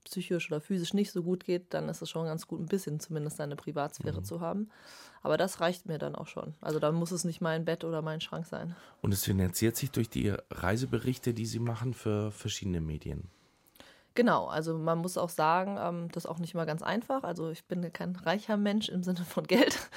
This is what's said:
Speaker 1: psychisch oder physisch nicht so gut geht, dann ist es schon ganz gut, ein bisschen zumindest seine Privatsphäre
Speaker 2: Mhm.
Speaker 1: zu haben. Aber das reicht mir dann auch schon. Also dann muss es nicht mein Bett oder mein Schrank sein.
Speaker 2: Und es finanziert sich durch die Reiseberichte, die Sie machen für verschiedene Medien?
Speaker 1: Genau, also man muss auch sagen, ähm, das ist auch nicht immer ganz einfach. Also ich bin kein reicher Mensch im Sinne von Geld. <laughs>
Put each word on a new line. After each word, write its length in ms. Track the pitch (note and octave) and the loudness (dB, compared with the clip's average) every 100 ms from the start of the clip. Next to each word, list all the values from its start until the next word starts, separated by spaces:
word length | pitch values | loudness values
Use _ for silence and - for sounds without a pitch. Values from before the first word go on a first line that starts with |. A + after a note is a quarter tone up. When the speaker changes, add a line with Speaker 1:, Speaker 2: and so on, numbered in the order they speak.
Speaker 1:
psychisch 460 | - F#3+ F3 F3 - | -10 -6 0 0 0
oder 120 | D3+ | -4
physisch 320 | - F#3+ E3+ | 0 -2 2
nicht 180 | G3 G3+ | 2 2
so 100 | F3+ | 0
gut 220 | E3+ F#3 | 0 0
geht, 300 | - F3 F3+ | 0 -2 0
dann 160 | D#3 D#3 | -4 -2
ist 100 | D#3+ | -4
es 80 | E3 | -6
schon 160 | E3 | -4
ganz 220 | E3 D#3+ - | -2 -4 -6
gut, 140 | F3 | -6
ein 60 | E3 | -2
bisschen 320 | G3 D#3 D3+ | -2 0 -6
zumindest 380 | - D#3 D3 - | -4 -4 -4 -4
seine 200 | D3 C#3+ | -6 -6
Privatsphäre 640 | - D3 C#3+ - - - | -6 -2 -2 -4 -6 -4
Speaker 2:
Mhm. 40 | |
Speaker 1:
zu 160 | F#2+ E3+ | -6 -6
haben. 300 | E3+ G3 G#3+ - - - - - | -4 -4 -4 -8 -20 -20 -20 -6
Aber 140 | - D#3 | 2 4
das 240 | F#3+ - | 2 2
reicht 240 | E3+ F3+ | 0 0
mir 140 | - D3+ | -4 -4
dann 160 | D3 | -4
auch 140 | D3 D#3 | -6 -8
schon. 260 | - - D#3 | -8 -8 -8
Also 160 | - D3+ | -2 2
dann 160 | D3+ | 4
muss 160 | E3 E3+ | 2 0
es 140 | F3 | 0
nicht 180 | F3 D#3+ | -2 -2
mein 240 | E3+ D#3+ D#3+ | 0 0 0
Bett 180 | E3 | -2
oder 160 | E3 D#3+ | -2 -2
mein 220 | D#3 D#3 | -2 -4
Schrank 240 | - E3 E3 | -6 -6 -6
sein. 280 | - E3 F3 - - | -6 -6 -8 -16 -4
Speaker 2:
Und 100 | G#2 | 0
es 100 | F#2+ | 0
finanziert 540 | - F#2+ F#2 - A2+ - | 2 4 2 4 2 2
sich 140 | C3 | -2
durch 180 | - A#2 | 0 0
die 240 | - A2+ - - | 2 0 0 -6
Reiseberichte, 840 | - F2 A2 B2+ B2 A#2+ B2+ B2+ | -2 2 2 2 0 0 0 0
die 100 | A2+ | 0
Sie 140 | A2+ A2+ | -2 -2
machen 340 | A#2+ A2+ B2 | -2 -2 -2
für 380 | A#2 A2 G#2 G#2+ | -2 0 0 0
verschiedene 500 | G2+ - - G2 F2 | -4 -6 -4 -2 0
Medien? 480 | D#2 D2+ - D2 F2+ _ _ _ _ - - - _ | 0 -4 -4 -6 -8 _ _ _ _ -20 -20 -20 _
Speaker 1:
Genau, 320 | - A#3+ D3 D2 | 4 6 6 4
also 320 | D3+ D#3+ D#3+ | 0 0 0
man 180 | D#3+ E3 | 2 2
muss 220 | F3+ - | 2 0
auch 100 | E3+ | -2
sagen, 480 | - D#3 F3 F#3+ G3+ | 2 4 4 2 0
ähm, 300 | F3 F3 E3+ | -2 -2 -4
das 120 | E3+ | -6
ist 60 | - | -6
auch 80 | E3 | -4
nicht 160 | E3+ | -4
immer 100 | E3+ | -2
ganz 160 | D#3+ D#3+ | -2 -2
einfach. 420 | - G#3 - C4+ | 0 -2 0 -2
Also 280 | F3 E3+ D#3+ | -2 -4 -4
ich 160 | D#3+ - | -6 -4
bin 260 | F3+ E3+ | -4 -4
kein 240 | - F3 F3+ | -4 -4 -2
reicher 400 | E3 F#3+ G#3 G#3 | 0 0 2 2
Mensch 320 | G#3 G#3+ G#3 | 4 2 0
im 140 | F#3 | -2
Sinne 220 | F3+ F3+ F3 | 0 0 0
von 200 | - D#3 | -2 4
Geld. 320 | A3+ - - | 8 8 6
<laughs> 60 | - | -6